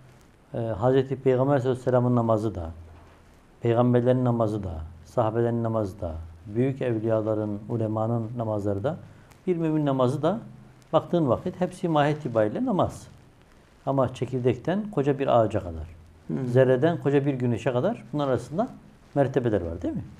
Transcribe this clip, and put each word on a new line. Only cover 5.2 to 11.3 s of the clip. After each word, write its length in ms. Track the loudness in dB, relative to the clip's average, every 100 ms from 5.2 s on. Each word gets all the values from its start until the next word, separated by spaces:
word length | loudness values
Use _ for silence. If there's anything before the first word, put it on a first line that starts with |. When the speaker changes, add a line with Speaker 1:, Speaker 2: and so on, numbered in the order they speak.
| 0 2 0 0
Speaker 1:
namazı 380 | -2 -2 -2 -4
da, 140 | -8 -8 -12 -16 -8
büyük 360 | -2 -2 0
evliyaların, 800 | -2 -2 0 0 0 -2 -2 -6 -4
ulemanın 600 | -4 -2 -2 -2 -2 -4 -6
namazları 460 | -4 -2 -2 -2
da, 140 | -4 -6 -12 -20 -20 -10 -4
bir 100 | -2
mümin 280 | 0 0 0
namazı 360 | 2 2 2
da 180 | -2 -2 -6 -20 -20 -20 -2
baktığın 360 | -2 0 0
vakit 320 | 2